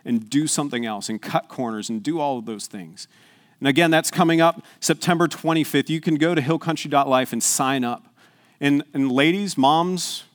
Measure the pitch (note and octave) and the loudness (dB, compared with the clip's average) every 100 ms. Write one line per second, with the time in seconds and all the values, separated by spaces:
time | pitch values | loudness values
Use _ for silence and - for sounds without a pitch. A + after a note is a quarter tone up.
0 | - A#2 A2 C#3+ D3+ - C#3+ B2 A#2 G#2 | -4 -4 0 -2 0 -2 -2 -4 -6 -8
1 | - A2 - D#3 - - A#2+ G#2+ G2+ A2 | -8 -8 -4 -4 -4 -8 -6 -6 -6 -6
2 | A#2+ E3 C#3+ B2+ A2 G#2 - G#2+ E2 F2 | -4 -4 -4 -4 -8 -12 -12 -14 -16 -18
3 | - _ _ _ _ - C3+ C#3 E3+ D#3+ | -20 _ _ _ _ -4 0 4 4 4
4 | D#3+ - E3 E3 E3 - - - - D#3 | 2 2 4 6 4 2 -12 -8 -2 -2
5 | - E3+ E3+ - D#3+ D#3+ D3 C#3+ C3+ D#3+ | 0 2 0 -2 -2 0 2 0 0 -2
6 | F3 D3+ D#3+ E3 C3 D#3+ - D3+ D3+ C#3 | 0 2 2 0 0 0 -2 -4 0 2
7 | C#3 C3 B2+ A#2 - - C3+ C3+ A#2+ A#2+ | 4 2 0 -2 -2 0 0 0 -2 -6
8 | _ _ _ _ _ - C#3+ C#3+ - C#3+ | _ _ _ _ _ -2 0 0 -2 -2
9 | C3+ B2+ D3+ F#3+ G3+ D3 C3 D#3+ F3 F3+ | 0 4 4 2 -2 2 4 4 2 -2
10 | - - - | -6 -10 -14